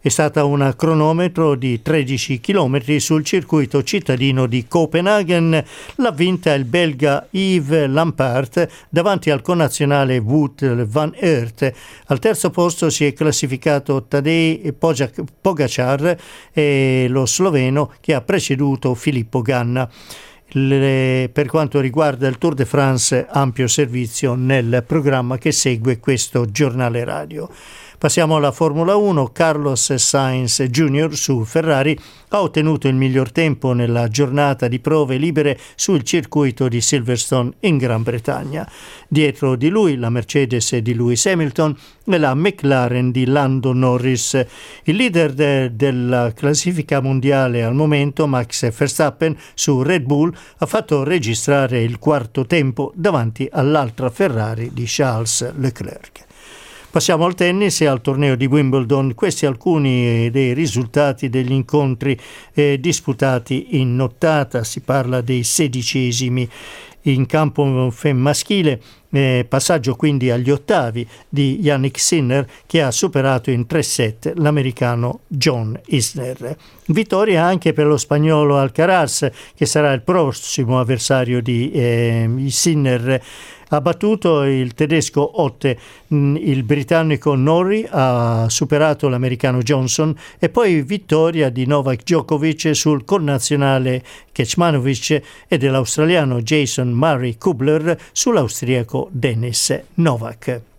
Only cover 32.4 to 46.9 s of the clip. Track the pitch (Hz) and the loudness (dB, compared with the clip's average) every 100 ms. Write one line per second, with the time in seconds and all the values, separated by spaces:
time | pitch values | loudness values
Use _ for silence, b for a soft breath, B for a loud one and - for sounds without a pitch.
32.4 | 175 160 156 156 135 131 135 131 131 - | 0 0 0 0 0 0 2 0 0 0
33.4 | 160 135 131 123 120 117 117 113 139 139 | 0 0 -2 0 0 0 0 0 0 2
34.4 | 143 135 123 120 151 156 139 131 160 156 | 0 0 -2 -2 0 0 0 0 0 0
35.4 | 147 131 B B - 147 117 170 - 156 | 0 -2 B B 0 0 0 -2 0 0
36.4 | 139 117 131 117 - 143 117 123 - 131 | 0 0 -2 0 0 -2 -2 -4 -2 -2
37.4 | 123 - 208 147 123 113 113 117 113 127 | -2 -2 0 0 0 -2 -2 -4 -4 -6
38.4 | 135 151 - B B B B 151 151 - | -6 -10 -12 B B B B 2 2 2
39.4 | 139 127 147 208 196 135 117 120 113 147 | 0 2 2 2 2 0 -2 -2 0 0
40.4 | 131 120 - 123 113 117 120 120 190 180 | 0 0 -2 -2 -2 0 0 2 0 0
41.4 | 151 - 156 139 B B - 175 151 131 | 0 0 -2 -2 B B -2 2 2 2
42.4 | 190 - 139 131 123 123 127 127 127 143 | 0 0 0 2 2 0 0 0 2 2
43.4 | 135 131 127 127 127 123 127 123 - 135 | 2 0 0 2 2 2 0 -2 0 -2
44.4 | 165 B B B - 180 254 170 156 131 | -2 B B B -2 0 2 2 0 2
45.4 | 147 139 131 113 139 127 123 123 120 113 | 2 2 0 0 0 0 0 0 0 0
46.4 | 143 147 175 175 - | 0 0 0 -4 -2